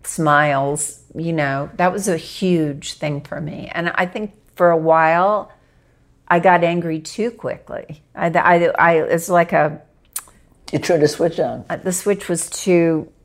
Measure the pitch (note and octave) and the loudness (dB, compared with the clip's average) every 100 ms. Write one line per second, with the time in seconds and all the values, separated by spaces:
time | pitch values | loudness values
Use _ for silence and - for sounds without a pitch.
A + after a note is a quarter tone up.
0 | - - D3+ D3 D3+ C#3 C#3 D3 - - | -10 -2 2 4 4 0 -2 -4 -6 -10
1 | _ E3+ E3 E3 C#3+ C3+ C#3+ - F3+ F#3+ | _ -8 -4 -2 -2 -4 -6 -2 0 0
2 | G3 E3 - - F#3+ E3+ D#3 C#3+ - - | -4 -4 -6 -4 0 2 0 -4 -12 -8
3 | D3+ C#3+ C#3 C#3+ D3+ - - - E3+ - | -6 -6 -8 -10 -10 -10 -10 -6 -4 -2
4 | F3+ G#3+ G#3+ _ _ - F3 E3 D#3+ D#3+ | -2 -4 -10 _ _ 2 4 4 4 4
5 | D#3+ E3+ F#3+ G#3 - _ _ _ _ _ | 4 4 2 0 -6 _ _ _ _ _
6 | _ _ _ F3 F3+ F3 E3+ E3+ E3 D#3+ | _ _ _ 2 4 4 2 -2 -4 -6
7 | D#3 - A3+ A#3 B2+ - - - - D3 | -8 -6 -6 -6 -10 -10 -12 -14 -14 -20
8 | _ - E3+ E3 - F3 E3+ - E3+ E3 | _ -4 -2 2 4 4 4 2 4 4
9 | - E3 E3+ F3 E3+ D#3+ D3+ D3+ - _ | 2 -2 2 2 2 2 0 -2 -18 _
10 | _ - - _ _ _ - D3 - D#3+ | _ -14 -14 _ _ _ -6 -6 0 2
11 | D3 - E3 E3+ C3+ A2 - E3 F#3+ F3+ | 2 2 -2 -2 -4 -6 -10 -8 -6 -4
12 | G#3 G3 - E3+ - - - F3 E3 D#3+ | -2 -2 -2 -6 -6 -6 2 2 4 0
13 | - _ | -4 _